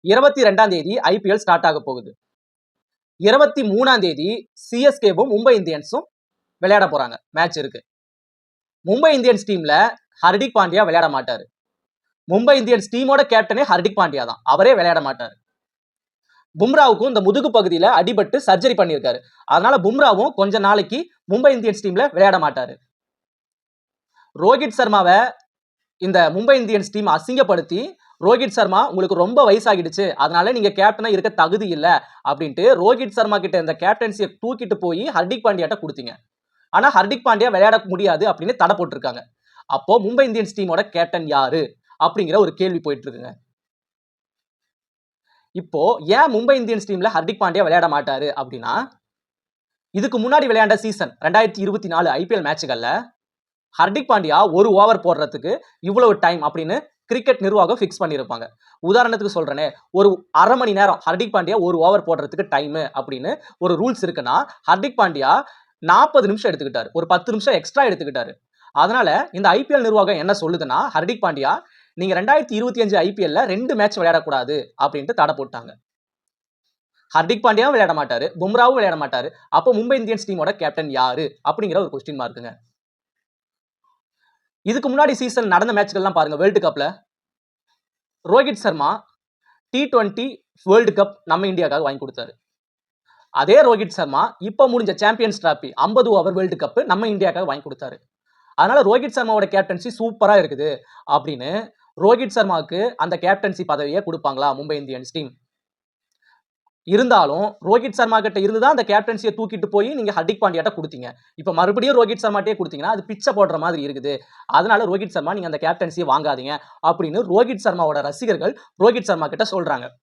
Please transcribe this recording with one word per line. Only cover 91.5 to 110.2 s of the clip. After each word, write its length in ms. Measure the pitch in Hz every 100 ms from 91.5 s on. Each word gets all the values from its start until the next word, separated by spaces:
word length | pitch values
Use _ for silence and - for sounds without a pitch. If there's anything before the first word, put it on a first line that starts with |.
| 180 160 143
வாங்கி 240 | 147 135 131
கொடுத்தாரு. 240 | 127 117 - _ _ _ _ _ _ _ _ _
அதே 320 | - 147 240
ரோஹித் 260 | 269 220 196
சர்மா 480 | - 151 139 214 -
இப்ப 300 | 190 - 262
முடிஞ்ச 260 | 240 208
சாம்பியன்ஸ் 520 | 185 208 220 226 - 170
டிராபி 260 | 151 139
ஐம்பது 380 | - 156 220 240
ஓவர் 220 | 202 170
வேர்ல்டு 340 | 185 185 175 147
கப் 180 | -
நம்ம 220 | 320 190 226
இந்தியாக்காக 380 | 208 185 170
வாங்கி 240 | 185 139 143
கொடுத்தாரு. 300 | 131 135 - _ _ _ _ _
அதனால 280 | - 220 277
ரோஹித் 320 | 196 240 254
சர்மாவோட 320 | 247 226 214 196
கேப்டன்சி 440 | 196 196 180 240 226
சூப்பரா 380 | 226 226 202 208
இருக்குது 340 | 156 135 151 135 _ - -
அப்படின்னு 580 | 151 139 139 131 190 220 _ _ -
ரோஹித் 340 | 190 233 247
சர்மாவுக்கு 640 | 233 202 170 156 175 226 240
அந்த 220 | 151 170
கேப்டன்சி 420 | 175 196 202 185
பதவியை 380 | 165 147 147 170 196
கொடுப்பாங்களா 500 | 160 143 131 143 135
மும்பை 200 | 147 151
இந்தியன்ஸ் 280 | 139 131 127
டீம்? 260 | 165 143 123 _ _ _ _ _ _ _ _ _ _ _ _ _ _
இருந்தாலும் 720 | - 202 247 214 151 151 208 208
ரோஹித் 320 | 165 226 240
சர்மா 280 | 202 226 220
கிட்ட 200 | 214 202
இருந்து 200 | 196 220
தான் 140 | 247 294
அந்த 80 |
கேப்டன்சியை 500 | 220 208 214 220 220 214
தூக்கிட்டு 300 | 214 - 185
போய் 280 | 202 220
நீங்க 180 | 294 214
ஹர்திக் 280 | 185